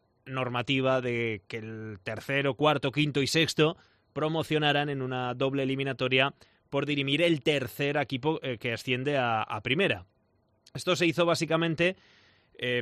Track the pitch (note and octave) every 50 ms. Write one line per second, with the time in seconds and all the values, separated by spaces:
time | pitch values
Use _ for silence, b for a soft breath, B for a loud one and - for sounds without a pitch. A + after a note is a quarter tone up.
0 | _ _ _ _ _ C3+ C3 C3 B2+ A#2+ B2 A#2+ A#2 - C#3 C3 C3 C3 C3 C3
1 | B2 B2 A#2+ A#2 A#2 A2+ A2 G2 _ - - A2+ A2 A2 A2+ A2 A2 A2 G#2 G2+
2 | - A#2+ A2 G#2+ - - C#3 C#3 C#3 C#3 B2 - D3 D3+ D3 C3+ - C3+ A2 D3
3 | D3+ D3 B2 C#3+ C3+ - - D#3+ D#3+ - - - D3+ D#3 F3 b b b b b
4 | b b - C#3 D3+ D#3 D#3+ D#3+ D3 - D#3 D3+ D3+ D3 C#3+ D3 C#3+ D3 C#3+ C3+
5 | B2+ B2+ C3 B2+ B2+ B2 B2 B2 C3+ C3+ C3+ C#3 C3+ C3+ C3+ C3+ C#3 C#3 C3+ A#2
6 | C3 B2+ C3 C3 C3+ C#3 - b b b b b b - - C#3 C#3+ C#3+ D3 C#3+
7 | C#3 C#3 C#3 D3 F3 E3+ E3 C#3+ - D#3 D3+ C#3 B2+ - - - C#3+ C#3+ C#3+ D3+
8 | C#3 - C3+ A#2+ B2 D#3 D#3+ - - C3+ A#2+ G#2 - B2 A#2 G#2+ - C3 B2 B2
9 | C3 D3 D3 C3+ B2 A#2+ A2+ A2 G#2+ - A#2 G#2 - A#2+ B2+ F3 G3 D#3 A2 F#2
10 | - _ _ _ _ _ _ _ _ _ _ _ _ - - C#3 - F3+ F3 C#3
11 | F3+ E3 C#3+ F3 E3+ E3+ D#3+ - E3+ - D#3+ D#3+ E3+ E3 D#3+ - E3+ F3+ F#3+ b
12 | b b b b b b b b b b b - - B2 B2 B2